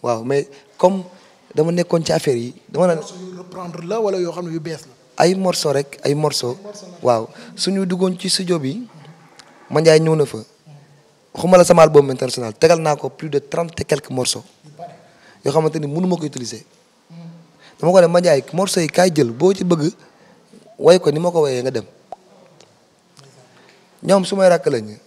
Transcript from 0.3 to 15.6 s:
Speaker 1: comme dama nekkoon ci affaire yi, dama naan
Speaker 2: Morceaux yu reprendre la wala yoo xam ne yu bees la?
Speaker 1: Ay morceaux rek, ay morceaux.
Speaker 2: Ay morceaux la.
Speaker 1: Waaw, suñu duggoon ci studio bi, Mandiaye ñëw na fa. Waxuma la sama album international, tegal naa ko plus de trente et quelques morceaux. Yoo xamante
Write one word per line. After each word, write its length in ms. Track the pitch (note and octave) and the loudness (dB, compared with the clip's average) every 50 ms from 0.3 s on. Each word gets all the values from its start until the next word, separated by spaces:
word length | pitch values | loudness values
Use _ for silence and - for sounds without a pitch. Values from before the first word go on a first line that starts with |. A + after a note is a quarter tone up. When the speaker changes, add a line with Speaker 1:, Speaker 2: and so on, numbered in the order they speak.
| C#3 C#3+ C#3+ - - - _ _ _ _ | -2 -2 -4 -4 -14 -20 _ _ _ _
Speaker 1:
comme 260 | - F3+ G3 F#3+ F3 - - - _ _ _ _ _ _ - | 0 0 0 0 -8 -12 -20 -20 _ _ _ _ _ _ -2
dama 180 | - D#3 E3 | -2 0 0
nekkoon 320 | F3 F3 F3 E3+ - E3+ D#3+ | 0 -2 -2 0 -2 -2 0
ci 60 | - D#3+ | 0 -2
affaire 240 | D#3+ - D3+ C3 A#2 | -2 0 0 -2 -2
yi, 160 | A#2 B2 B2 - _ _ | -4 -8 -12 -18 _ _
dama 180 | - C#3 F3 F3+ | -2 0 0 0
naan 100 | E3+ D#3+ | 0 -2
Speaker 2:
Morceaux 160 | D3 - - F3+ | -4 -12 -16 -18
yu 180 | F#3 F#3 F#3 F3 | -18 -18 -16 -18
reprendre 440 | F3+ - - F#3 F3+ F3 E3 E3 E3 | -18 -18 -16 -16 -14 -14 -14 -14 -10
la 160 | E3+ G#3 A#3 | -8 -6 -4
wala 180 | A3 G3+ F#3+ F#3 | -2 -2 -2 -2
yoo 120 | F3+ E3+ | -4 -6
xam 140 | D#3+ E3+ F3+ E3+ | -6 -10 -10 -8
ne 60 | D#3+ | -10
yu 60 | E3 | -10
bees 260 | D3+ E3 D#3+ C#3+ - | -10 -10 -12 -12 -16
la? 80 | - - _ _ _ _ - | -20 -20 _ _ _ _ -2
Speaker 1:
Ay 140 | - E3+ F#3+ | 0 0 0
morceaux 380 | F#3+ F#3+ F#3 E3+ - - D#3 C#3 | 0 -2 -4 -4 -2 -4 -2 -2
rek, 260 | C#3 C#3+ - - - - | -2 -4 -6 -12 -8 -4
ay 120 | C3+ C#3+ | -2 -2
morceaux. 400 | D3 D3+ D3 C#3+ - - A#2+ B2+ - | 0 -2 -2 -4 -4 -6 -6 -8 -10
Speaker 2:
Ay 60 | - | -14
morceaux 240 | - - - - - | -20 -20 -18 -20 -20
la. 100 | - - - | -20 -6 -2
Speaker 1:
Waaw, 220 | B2 A#2+ A2+ A2+ - - - - - - | 0 0 0 -2 -8 -14 -20 -20 -20 -10
suñu 300 | - - F#3 F#3+ G3 F#3+ | -6 -4 -4 -2 -2 -2
duggoon 300 | F3+ F#3 F3+ F#3 F#3 F#3 F3+ | -2 -2 -2 -2 -2 -2 -4
ci 120 | - F#3+ | -6 -6
studio 280 | - - F#3+ F3 F3 E3 | -4 -4 -2 -2 -4 -2
bi, 300 | C#3 C3 C#3+ A3 B3 A3+ - D#3+ D3 - - _ - - _ _ - _ - - - - | -2 -6 -8 -8 -12 -14 -18 -20 -20 -20 -20 _ -20 -20 _ _ -20 _ -20 -20 -16 -2
Mandiaye 300 | - D3 D#3+ D#3+ D#3 D#3 | -2 2 4 6 6 6
ñëw 160 | D#3+ D#3+ D#3+ | 6 4 2
na 100 | D#3 C#3+ | 0 0
fa. 120 | - - A2 G#2+ _ _ _ _ - - - - _ _ _ _ _ _ _ _ _ _ | -2 -2 -14 -16 _ _ _ _ -20 -20 -20 -20 _ _ _ _ _ _ _ _ _ _
Waxuma 240 | - - F3 F3+ F3+ | -6 0 4 6 6
la 60 | F3 | 8
sama 160 | E3+ F3 E3+ D#3+ | 6 8 8 8
album 260 | D#3 D3+ D3 C#3 C3+ | 8 8 6 6 4
international, 420 | C3 B2+ C3+ B2+ - - B2 A2+ G#2+ | -2 -6 -6 -6 -6 -6 -8 -10 -4
tegal 260 | _ - D#3+ F3 E3 | _ 2 4 4 2
naa 160 | D#3+ D#3 D3 | 2 -2 -2
ko 140 | D3 - C3+ | -2 -4 -12
plus 200 | C3+ - D#3 D#3 | -12 -10 -12 -4
de 100 | C#3+ C#3+ | -4 -4
trente 400 | - - - E3 E3+ E3 D#3+ - | -6 -4 -6 -6 -6 -6 -8 -12
et 20 | - | -4
quelques 260 | _ D#3 C#3+ - - | _ -4 -4 -4 -8
morceaux. 340 | C3 B2+ B2+ A#2+ - A2 A2 - _ _ _ D3+ - - E3+ - - - - _ _ _ _ - - _ _ | -6 -6 -4 -4 -6 -8 -10 -20 _ _ _ -20 -20 -20 -20 -20 -20 -20 -20 _ _ _ _ -20 -20 _ _
Yoo 80 | C#3 | -2
xamante 240 | C#3 D#3+ | 0 0